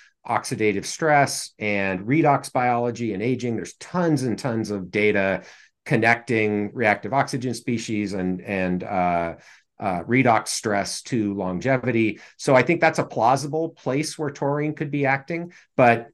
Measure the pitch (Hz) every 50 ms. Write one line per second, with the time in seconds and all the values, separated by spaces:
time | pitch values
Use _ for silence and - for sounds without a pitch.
0 | - _ _ _ - - 117 104 - - 127 107 110 107 101 98 92 - - -
1 | 170 156 151 143 139 135 - - - - _ - 107 107 104 101 98 95 95 92
2 | 92 110 135 160 160 151 143 135 135 - - 135 123 123 120 120 120 120 117 117
3 | 120 110 - 92 107 131 131 117 117 123 117 107 87 - - - - - - 180
4 | 175 170 156 131 127 127 104 104 - 139 113 113 110 95 104 101 92 92 - 104
5 | 104 104 104 101 98 98 95 90 - - - - - _ _ _ - - 147 117
6 | 110 113 117 117 - - 123 110 107 107 104 104 104 101 - 127 117 107 104 101
7 | - 104 120 139 135 139 - 135 117 127 117 117 - - 120 113 117 - 113 104
8 | 104 95 95 98 92 92 92 92 - - 101 95 92 90 90 90 - - 101 92
9 | 90 87 87 85 85 85 80 - - - - _ _ _ _ - - 101 92 87
10 | 85 - 117 131 131 123 113 107 - - - - - 113 104 101 95 90 - -
11 | - - - 120 107 101 101 98 95 90 92 87 85 127 135 127 - 123 120 113
12 | 113 107 - - - - _ - - - 139 127 127 - 170 165 - 127 120 -
13 | - - - 131 110 117 131 135 135 147 143 160 165 160 165 _ - 135 127 139
14 | 156 147 - - 156 143 147 - 156 139 143 147 147 156 151 - 156 143 139 147
15 | 139 131 135 139 139 - 175 165 175 175 - - - _ - - 127 120 117 120
16 | - -